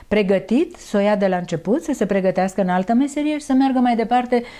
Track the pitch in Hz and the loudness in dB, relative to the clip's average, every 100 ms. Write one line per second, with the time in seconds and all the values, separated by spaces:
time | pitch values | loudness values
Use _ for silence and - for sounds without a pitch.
0 | - 208 190 196 190 233 349 - - 208 | -4 0 2 0 2 0 0 -6 -4 0
1 | 202 208 196 180 175 156 185 269 320 269 | 2 2 2 0 -2 -6 -2 -2 -2 -2
2 | 202 196 185 180 185 185 185 180 190 233 | 0 0 0 0 -2 0 0 0 0 0
3 | 277 294 294 302 - 262 269 254 247 233 | 0 -2 -4 -4 0 2 2 2 2 0
4 | - 247 247 240 240 - | 0 0 0 -2 -2 -12